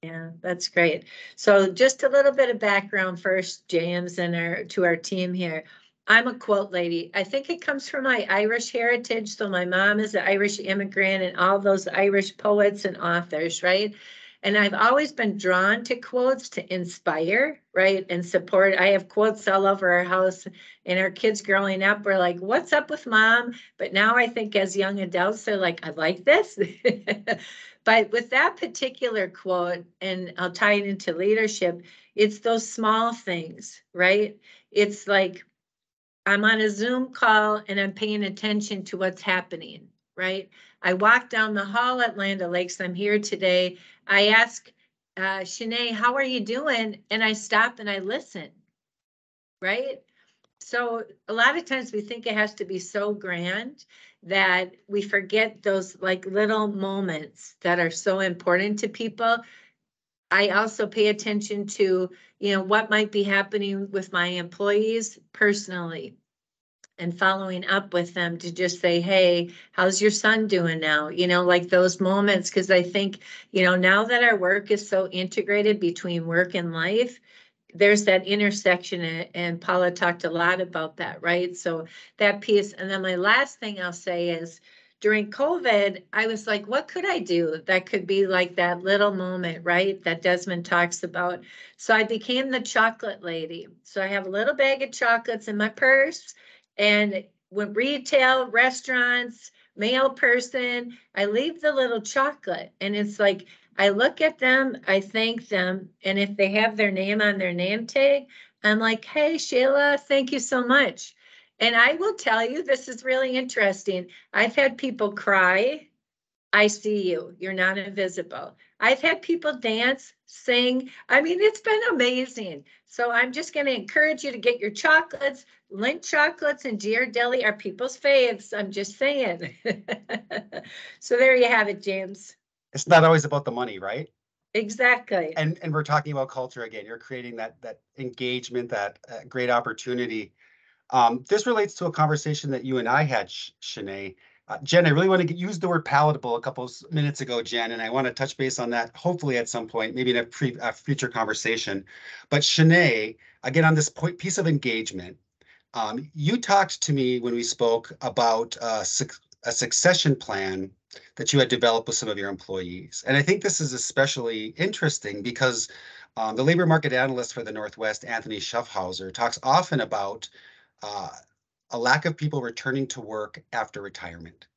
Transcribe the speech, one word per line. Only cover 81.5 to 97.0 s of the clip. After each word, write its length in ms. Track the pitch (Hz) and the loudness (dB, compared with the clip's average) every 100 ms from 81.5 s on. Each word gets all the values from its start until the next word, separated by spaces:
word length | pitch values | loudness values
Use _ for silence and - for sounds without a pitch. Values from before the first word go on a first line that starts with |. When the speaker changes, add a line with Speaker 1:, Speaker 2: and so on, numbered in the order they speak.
| 175 | -4
Speaker 1:
So 280 | 175 165 165 - - _ | -6 -6 -8 -16 -20 _
that 220 | 208 202 | 0 0
piece, 320 | 202 208 202 | 2 2 2
and 180 | - 190 | -8 -6
then 120 | 190 | -4
my 140 | 190 180 | -2 -2
last 440 | 190 233 277 - | 2 2 2 -4
thing 220 | 220 196 | -12 -8
I'll 100 | 180 | -8
say 380 | 175 - 175 175 | -8 -6 -4 -2
is, 320 | 170 165 - _ _ _ _ | -4 -8 -16 _ _ _ _
during 280 | 208 214 208 | 0 0 -2
covid, 720 | - 285 349 247 208 202 185 - | -2 -2 0 2 2 2 -2 -8
I 120 | 208 220 | -2 -2
was 220 | 220 214 | -4 -4
like, 180 | 208 202 | -4 -2
"What 200 | 254 - | -4 -4
could 180 | 370 370 | -6 -2
I 140 | 359 | -2
do 420 | 175 175 165 160 160 | 0 0 0 -4 0
that 200 | 185 185 | 0 0
could 220 | 208 180 | -6 -2
be 180 | 196 196 | 0 2
like 300 | 185 180 180 | 2 0 0
that 260 | 175 175 | 0 0
little 320 | 185 202 208 | 0 4 4
moment," 520 | 190 185 185 175 165 170 | 0 -6 -4 -6 -6 0
right, 360 | 175 196 190 | 2 2 -2
that 180 | - 165 | -4 -2
Desmond 440 | 180 180 180 175 170 | 2 0 0 -6 0
talks 380 | 175 175 175 | 0 0 -2
about? 400 | 175 175 180 180 - - - _ | -8 -4 -4 -4 -12 -20 -20 _
So 180 | - | 0
I 120 | 220 214 | 2 2
became 440 | 226 220 247 269 | -4 -4 -4 -2
the 120 | 254 | -4
chocolate 600 | 254 247 220 226 220 185 | -2 2 2 0 -10 -8
lady. 460 | 175 165 160 165 - - | -8 -8 -8 -12 -16 -20
So 180 | _ - | _ -6
I 60 | 190 | -4
have 180 | 196 190 | -4 -4
a 40 | |
little 260 | 196 233 277 | -2 -2 2
bag 260 | 269 269 | 0 0
of 120 | 269 | -4
chocolates 560 | - 240 233 233 226 214 | -2 2 2 0 -8 -6
in 80 | 208 | -4
my 100 | 214 | -4
purse, 640 | 226 262 269 277 330 - - - - _ - | 0 4 6 4 0 -14 -20 -20 -20 _ 0
and 480 | 208 208 | 4 4